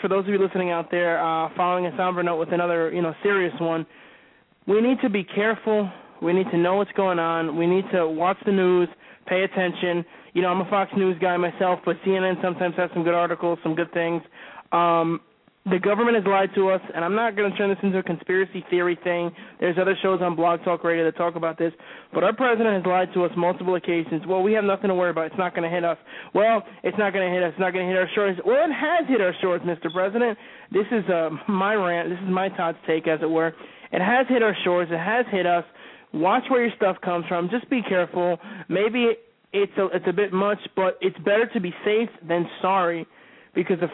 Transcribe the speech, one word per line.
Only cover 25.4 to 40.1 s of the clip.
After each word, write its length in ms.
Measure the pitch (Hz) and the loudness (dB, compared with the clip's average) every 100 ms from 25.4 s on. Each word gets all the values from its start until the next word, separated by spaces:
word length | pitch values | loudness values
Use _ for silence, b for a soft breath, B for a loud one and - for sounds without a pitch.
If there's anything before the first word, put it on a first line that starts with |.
| 180 | -4
gonna 160 | 180 165 | -2 -2
hit 140 | 175 | -2
us." 140 | 170 156 B B B | -2 -4 B B B
Well, 300 | 185 220 220 B B | 2 4 2 B B
it's 160 | 185 190 | -4 0
not 140 | 202 | 0
gonna 180 | 190 180 | 0 0
hit 140 | 180 | 0
us. 60 | 175 | 0
It's 100 | 156 | 0
not 140 | 185 | -2
gonna 120 | 185 180 | 0 0
hit 100 | 185 | 0
our 120 | 180 | 0
shores. 240 | 214 202 175 | 0 0 0
Well, 140 | 175 269 | 2 2
it 80 | 330 | 2
has 340 | 233 302 339 269 | 0 0 0 2
hit 140 | 240 | 2
our 120 | 180 175 | 0 0
shores, 220 | 185 170 | -2 0
Mister 240 | 175 165 160 | -2 -4 -4
President. 460 | 175 190 226 240 208 B B B | -2 -2 0 0 -2 B B B
This 140 | 190 208 | -2 0
is, 180 | 226 180 | 0 0
uh, 220 | 170 160 156 - | 0 0 -4 -2
my 280 | 190 196 | 0 2
rant. 340 | 214 175 170 165 | 2 0 0 -2
This 100 | 180 | -4
is 100 | 190 | -2
my 200 | 185 190 | 0 -2
Todd's 300 | 190 170 165 | -2 -4 -2
take, 220 | - 160 160 | -2 0 0
as 160 | 156 | 0
it 80 | 160 | 0
were. 240 | 160 165 160 B B B | 0 0 -4 B B B
It 100 | 175 | -2
has 240 | 190 247 254 | 2 2 4
hit 160 | 254 | 2
our 140 | 220 175 | 2 2
shores. 260 | 180 175 170 | 0 0 0
It 80 | 165 | -2
has 280 | 180 240 240 | -2 -2 0
hit 160 | 196 175 | 0 2
us. 180 | 175 - B B B B | 0 -2 B B B B
Watch 300 | 151 180 247 - | -2 2 2 2
where 120 | 247 | 2
your 120 | 233 | 0
stuff 260 | - 196 180 | 0 0 0
comes 220 | 180 175 165 | -4 -4 -2
from. 200 | 175 175 | -4 -2
Just 200 | 233 - | -4 -2
be 120 | 254 | -4
careful. 580 | - 185 175 180 175 170 208 190 165 | 0 0 0 -2 -2 -2 -8 -14 -4
Maybe 480 | 180 214 247 233 220 - _ _ | 0 0 2 0 0 -8 _ _
it's 260 | 196 196 208 | -2 0 0
a, 80 | 190 | 0
it's 140 | 180 | 0
a 40 | 175 | -2